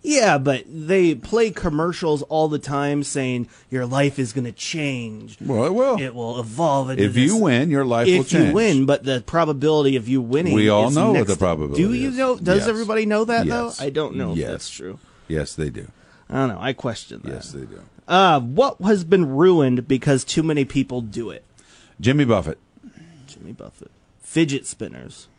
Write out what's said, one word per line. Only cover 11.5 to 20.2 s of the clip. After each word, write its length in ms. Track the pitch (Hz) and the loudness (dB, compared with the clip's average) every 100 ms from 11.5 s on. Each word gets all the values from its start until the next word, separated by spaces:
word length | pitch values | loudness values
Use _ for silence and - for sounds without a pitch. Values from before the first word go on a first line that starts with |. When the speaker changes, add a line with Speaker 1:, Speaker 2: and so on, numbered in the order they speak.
| 80 76 69 | 0 -2 0
Speaker 1:
Do 100 | 190 | 0
you 160 | 247 269 | 0 -2
Speaker 2:
is. 80 | 254 | -2
Speaker 1:
know? 200 | 262 247 | -2 -2
Does 220 | 175 190 | 2 2
Speaker 2:
Yes. 80 | 214 | 2
Speaker 1:
everybody 360 | 220 214 220 214 | -2 -2 -2 0
know 200 | 208 226 | 0 2
that, 220 | 233 - | 0 0
Speaker 2:
Yes. 300 | - 233 - | -2 -6 -6
Speaker 1:
though? 60 | |
I 60 | 143 | -6
don't 260 | 143 147 - | -4 -4 -6
know 160 | 85 | -4
if 60 | 82 | -4
Speaker 2:
Yes. 120 | 65 | -6
Speaker 1:
that's 180 | - - | -8 -12
true. 300 | - 90 101 _ _ - | -14 -14 -16 _ _ -6
Speaker 2:
Yes, 280 | 78 71 - | -6 -6 -6
they 140 | 73 | -8
do. 180 | 55 - _ _ _ _ | -8 -18 _ _ _ _
Speaker 1:
I 60 | 131 | -4
don't 140 | 131 | -4
know. 100 | 90 | -4
I 100 | 120 | -8
question 480 | 127 127 117 - - - | -6 -8 -10 -14 -16 -14
that. 60 | |
Speaker 2:
Yes, 180 | 67 - | -14 -14
they 100 | 71 60 | -16 -16
do. 160 | 50 - _ - | -20 -20 _ 0
Speaker 1:
Uh, 320 | 180 190 147 | 4 6 4
what 380 | 120 151 269 - | 2 2 0 2
has 200 | 185 208 | 2 2
been 320 | 160 190 151 135 | 4 2 2 4
ruined 540 | 180 175 131 123 120 | 4 6 4 2 0
because 340 | 131 147 135 | 0 2 0